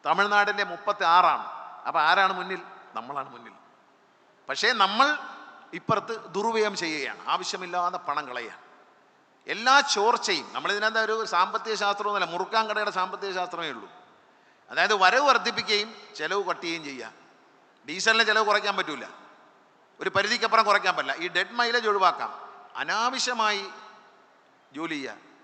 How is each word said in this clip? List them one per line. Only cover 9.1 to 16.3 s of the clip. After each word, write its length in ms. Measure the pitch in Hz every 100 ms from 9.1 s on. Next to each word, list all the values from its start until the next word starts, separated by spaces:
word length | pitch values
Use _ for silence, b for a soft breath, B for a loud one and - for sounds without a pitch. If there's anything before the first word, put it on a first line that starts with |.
| _ _ _ -
എല്ലാ 280 | 180 240 277 277
ചോർച്ചയും, 520 | 208 214 233 - 165 113
നമ്മളിതിനകത്ത് 460 | 131 165 202 214 220 214
ഒരു 100 | 220 214
സാമ്പത്തിക 420 | 175 196 214 226 208
ശാസ്ത്രമൊന്നുമല്ല, 460 | 202 202 208 202 170
മുറുക്കാൻ 320 | 170 185 220 220
കടയുടെ 240 | 214 208 190
സാമ്പത്തിക 320 | 185 202 196 185
ശാസ്ത്രമേ 300 | 175 170 165
ഉള്ളൂ. 140 | 117 101 - - _ _ b b b _
അതായത് 240 | 139 190 208
വരവ് 240 | 185 247 285
വർദ്ധിപ്പിക്കുകയും 600 | 233 196 226 220 208 220 - - -
ചെലവ് 240 | 156